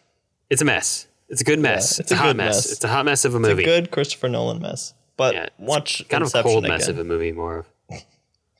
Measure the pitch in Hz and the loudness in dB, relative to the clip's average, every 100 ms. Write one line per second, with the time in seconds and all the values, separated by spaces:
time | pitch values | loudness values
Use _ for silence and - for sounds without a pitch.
0 | _ _ _ _ - 139 151 90 - - | _ _ _ _ -6 0 2 2 0 -6
1 | - _ - 131 135 151 139 90 - - | -10 _ -8 -2 0 2 2 2 0 -2
2 | - - 143 117 87 101 - - 107 131 | 0 2 2 2 0 0 -2 -4 -2 0
3 | 143 139 131 120 110 95 95 170 170 - | 2 2 2 2 2 4 4 2 2 -2
4 | 143 - 127 117 120 110 - - - - | -4 -2 -4 -2 -2 -4 -8 -8 -12 -16
5 | _ - 131 92 - - 107 147 143 - | _ 0 0 0 -6 -8 -2 -2 -2 -6
6 | - 143 143 120 110 110 - 80 - 82 | -2 -2 0 2 4 4 2 0 -2 -4
7 | 85 82 82 82 82 82 - _ - - | -4 -2 -4 -4 -6 -8 -12 _ -18 -18
8 | - _ _ _ _ | -20 _ _ _ _